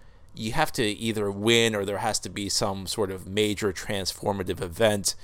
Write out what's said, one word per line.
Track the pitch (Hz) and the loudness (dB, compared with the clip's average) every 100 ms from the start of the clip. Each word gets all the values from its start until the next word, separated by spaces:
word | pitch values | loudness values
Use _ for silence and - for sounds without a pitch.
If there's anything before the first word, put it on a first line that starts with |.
| - - - | -20 -20 -16
you | - 110 | -8 -2
have | 151 156 | 0 0
to | - | 0
either | 107 104 113 107 101 | 0 0 -2 0 -2
win | 101 107 117 113 | 0 4 6 6
or | 107 | 2
there | 98 98 | -2 -2
has | 110 104 | 0 -2
to | - | -4
be | 95 101 | -6 -2
some | - 107 98 92 | 0 0 -2 -4
sort | - 95 | -2 -2
of | 95 - | -4 -4
major | 98 107 101 104 | 2 2 2 0
transformative | 90 - 101 92 - 101 98 92 90 | -2 -4 -4 -4 -4 -2 -2 -2 -4
event. | 90 85 110 104 90 - | -4 2 4 4 0 -4